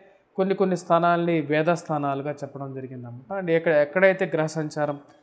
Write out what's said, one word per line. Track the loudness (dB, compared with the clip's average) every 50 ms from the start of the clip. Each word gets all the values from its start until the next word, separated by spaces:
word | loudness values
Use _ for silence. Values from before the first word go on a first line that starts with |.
| -20 _ _ _ _ _ -4
కొన్ని | -2 0 0 2
కొన్ని | 0 0 0 0
స్థానాలని | -2 0 2 2 4 4 4 2 2 2 2 0 0
వేద | 0 0 0 2 2
స్థానాలుగా | 2 0 0 -2 -4 -4 -4 -2 -2 -4 -4 -4 -6
చెప్పడం | -8 -8 -10 -12 -12 -12 -12 -10 -10
జరిగిందనమాట. | -12 -12 -12 -14 -14 -14 -14 -16 -16 -12 -10
అంటే | -8 -6 -2 0 0
ఎక్కడ, | 2 4 4
ఎక్కడైతే | 4 4 4 2 2 4 4 4 4 4 0 -2 0
గ్రహ | -2 -2
సంచారం | -2 -2 -4 -6 -6 -4 -4 -4 -4 -4 -6 -10 _ -20 _